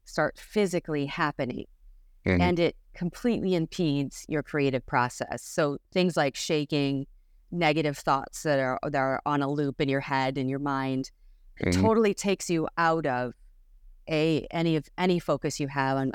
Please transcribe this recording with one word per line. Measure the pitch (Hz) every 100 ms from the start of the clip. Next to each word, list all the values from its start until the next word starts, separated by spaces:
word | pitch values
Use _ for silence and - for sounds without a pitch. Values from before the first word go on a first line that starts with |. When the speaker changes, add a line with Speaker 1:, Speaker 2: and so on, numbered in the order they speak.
Speaker 1:
start | - - 151 -
physically | - 214 196 175 - 147 143
happening. | 175 151 - 123 - - - - - - - -
Speaker 2:
Mm-hmm. | 92
Speaker 1:
And | 180 175
it | 165 - -
completely | - 175 - 247 220 190
impedes | 180 160 - 165 143 139 - -
your | 151
creative | - 151 139 127 -
process. | 135 123 - - 120
So | - - 147 143 _
things | 185 180 165
like | 143 -
shaking, | - 156 143 151 139 139 139 - _ _ -
negative | 175 160 151 151 139
thoughts | - 139 - -
that | 160 139
are, | 131 127
that | - 143
are | 135 135
on | - 147
a | 139
loop | 147 143 -
in | 143
your | 135
head | 139 135 135 135
and | 131
your | 135
mind, | 143 135 131 131 131 _ - - - -
it | -
Speaker 2:
Mm-hmm. | -
Speaker 1:
totally | 214 220 214
takes | - 202 190 -
you | 165 156 -
out | 165 165
of | 151 123 123 - - - - - - - -
a, | 160 160 151 -
any | 170 165 156
of, | - -
any | 185 175
focus | - 143 151 -
you | 139
have | 143 135 135
on, | 135